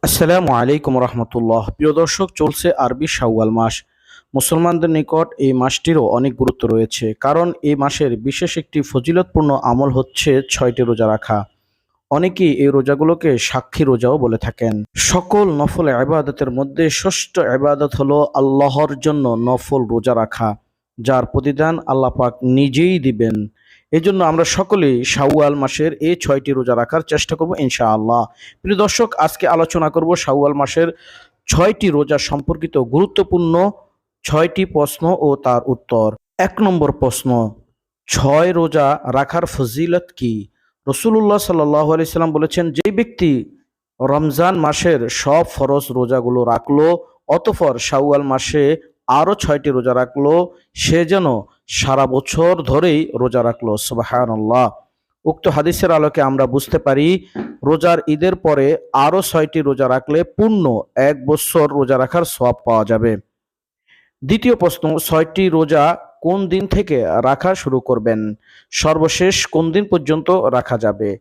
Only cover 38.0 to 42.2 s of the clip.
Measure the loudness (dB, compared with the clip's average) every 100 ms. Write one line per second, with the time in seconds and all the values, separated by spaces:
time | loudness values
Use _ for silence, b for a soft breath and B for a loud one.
38 | -6 -2 2 4 2 2 0 2 2 0
39 | -2 -2 -2 -2 -4 -4 -6 -4 -2 -2
40 | -4 -8 -4 -4 -8 _ _ _ -6 -2
41 | 2 2 2 0 0 0 2 2 2 0
42 | -2 0